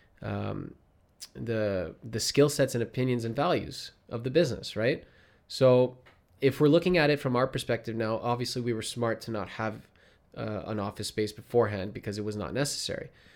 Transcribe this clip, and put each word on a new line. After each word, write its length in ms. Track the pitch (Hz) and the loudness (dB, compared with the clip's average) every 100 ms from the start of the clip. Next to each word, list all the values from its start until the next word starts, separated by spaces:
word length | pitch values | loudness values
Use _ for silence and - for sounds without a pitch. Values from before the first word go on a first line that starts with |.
| _ _ | _ _
um, 520 | 110 101 101 101 - - _ _ _ _ - | -8 -6 -4 -6 -10 -16 _ _ _ _ -18
the, 640 | - 117 113 104 95 82 - | -10 -6 -2 0 -2 -4 -8
the 160 | 113 113 | -8 -4
skill 300 | - - 147 | 0 4 4
sets 260 | 143 135 120 | 4 0 0
and 80 | |
opinions 400 | 113 - 127 123 | -2 -2 0 0
and 100 | 117 | -2
values 580 | 117 160 139 - 131 - - _ | -2 0 0 -2 -10 -14 -18 _
of 160 | 113 123 | -8 0
the 40 | |
business, 460 | 143 156 110 - - | 2 2 0 -6 -2
right? 300 | 113 160 - _ _ _ _ | 0 -2 -6 _ _ _ _
So 500 | - 131 127 127 - - _ _ _ | 4 8 8 6 0 -18 _ _ _
if 180 | 139 - | 0 6
we're 80 | 147 | 6
looking 300 | 165 175 180 | 6 6 4
at 120 | 147 | 4
it 120 | 147 | 2
from 160 | 135 123 | 2 0
our 100 | 123 | 0
perspective 480 | 127 - 117 117 110 | -2 -2 -2 -2 -4
now, 240 | 110 113 | -2 -2
obviously 400 | 120 120 120 127 | -2 -2 -2 -4
we 120 | 120 | -2
were 80 | 110 | -2
smart 400 | 107 120 117 110 | -4 -2 -2 -2
to 100 | - | -4
not 160 | 110 95 | -6 -6
have, 400 | - 110 107 - _ _ _ _ - | -4 -4 -6 -14 _ _ _ _ -10
uh, 280 | 113 104 - | -6 -6 -6
an 140 | 107 | -4
office 280 | 101 - 104 | -4 -6 -6
space 240 | - 107 | -2 -4
beforehand 640 | - - 120 107 101 95 | -4 0 2 2 0 -6
because 240 | 117 - 104 | -8 -8 -6
it 80 | 107 | -6
was 100 | 104 | -6
not 200 | 82 104 | -4 -2
necessary. 540 | 143 - - - - - _ | -2 -4 -6 -8 -10 -16 _